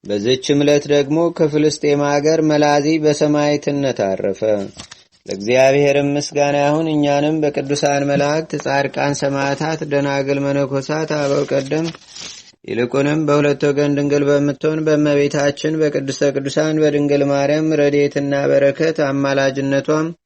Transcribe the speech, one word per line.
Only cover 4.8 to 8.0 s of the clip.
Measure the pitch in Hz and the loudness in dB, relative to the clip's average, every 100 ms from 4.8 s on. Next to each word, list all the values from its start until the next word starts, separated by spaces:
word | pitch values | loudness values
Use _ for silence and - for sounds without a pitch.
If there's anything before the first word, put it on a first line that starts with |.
| - - _ _ | -20 -20 _ _
ለእግዚአብሔርም | - 98 101 127 135 139 143 143 143 | -12 -8 0 4 6 6 4 2 0
ምስጋና | 143 143 143 143 143 | -2 -4 -2 0 2
ይሁን። | 143 151 160 | 2 0 0
እኛንም | 151 143 143 151 156 | 0 2 2 0 0
በቅዱሳን | 147 143 135 143 143 143 | -2 -2 -4 -2 0 0